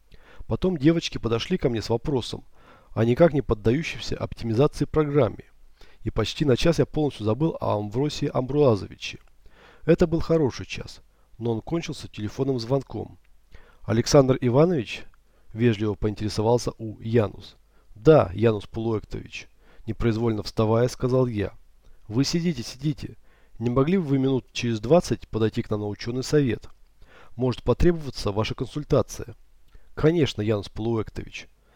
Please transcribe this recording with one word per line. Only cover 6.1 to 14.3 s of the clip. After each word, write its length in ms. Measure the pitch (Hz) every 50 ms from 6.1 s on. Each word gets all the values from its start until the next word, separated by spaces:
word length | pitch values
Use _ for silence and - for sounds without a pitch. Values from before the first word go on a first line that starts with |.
почти 340 | - - 107 - - - 156
на 120 | 143 120
час 220 | - - 165 165 156
я 80 | 127
полностью 400 | - - 156 151 139 - - 104
забыл 300 | 107 107 127 156 165 - -
о 160 | 113 110 107
Амвросии 540 | 104 104 107 104 127 143 151 - - 147 139
Амбруазовиче. 840 | - 131 127 123 135 147 147 127 110 95 95 - - - - - - - - - - - - - - - - - - - -
Это 220 | - 165 - 180
был 140 | 160 165 160
хороший 460 | - - 165 165 151 117 - - 92
час, 360 | - - - - - - - - _ _ _ _ _ - -
но 140 | 110 120
он 80 | 113 110
кончился 480 | - - 165 170 - - 147 - - -
телефонным 500 | - - 107 101 - - 135 135 135 120
звонком. 600 | 113 113 135 139 131 - - 104 - - - - _ - - _ _ _ - - - - - _
"Александр 540 | - - 107 117 117 - - 147 131 131